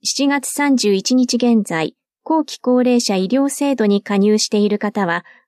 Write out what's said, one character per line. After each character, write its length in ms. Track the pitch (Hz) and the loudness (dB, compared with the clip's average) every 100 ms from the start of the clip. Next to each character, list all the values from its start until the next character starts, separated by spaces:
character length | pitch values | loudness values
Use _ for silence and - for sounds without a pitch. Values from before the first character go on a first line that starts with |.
七 240 | - - 277 | -8 -2 -2
月 200 | 277 269 | -2 -4
三 280 | - 285 262 | -4 0 2
十 180 | 208 | 2
一 200 | 196 190 | 0 2
日 220 | 254 247 247 | 0 2 0
現 260 | 240 226 | 2 2
在、 320 | 202 165 156 - _ _ | 0 -2 -4 -6 _ _
後 200 | - 320 | -4 -2
期 140 | 302 - | -2 -6
高 240 | - 247 | 0 2
齢 180 | 247 247 | 2 2
者 160 | - 190 | 0 -2
医 100 | 185 | 0
療 220 | 254 277 | 0 0
制 280 | - 285 262 | -2 -2 0
度 100 | 214 | 2
に 160 | 202 | 0
加 160 | - 202 | 0 0
入 200 | 208 214 | 2 2
し 100 | - | 0
て 100 | 214 | 0
い 100 | 208 | 0
る 100 | 208 | 0
方 260 | 208 208 | -4 -2
は、 200 | 190 170 - _ | -2 -2 -6 _